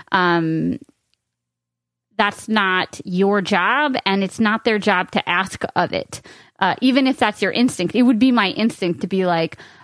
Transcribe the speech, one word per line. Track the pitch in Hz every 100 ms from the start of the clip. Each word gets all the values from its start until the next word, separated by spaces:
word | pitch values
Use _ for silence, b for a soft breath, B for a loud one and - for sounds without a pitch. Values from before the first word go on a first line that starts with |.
| B
Um, | 190 180 170 165 160 160 - - _ _ _ _ _ _ _ _ _ _ _ _ 196
that's | 208 - -
not | 220 190 185 - -
your | - 180 196 202
job, | 185 190 185 254 294 254 -
and | 196
it's | 190 -
not | 220 214
their | - 214
job | 208 185 180
to | 214 -
ask | 175 190 - - -
of | 175
it. | - - - B B B _
Uh, | 185 -
even | 254 262 262
if | 262
that's | 220 208
your | 190
instinct, | - 247 - 175
it | -
would | 247 220
be | 262
my | 240 196
instinct | - 220 - 180 170
to | 180
be | 190 185
like, | 170 165 - B B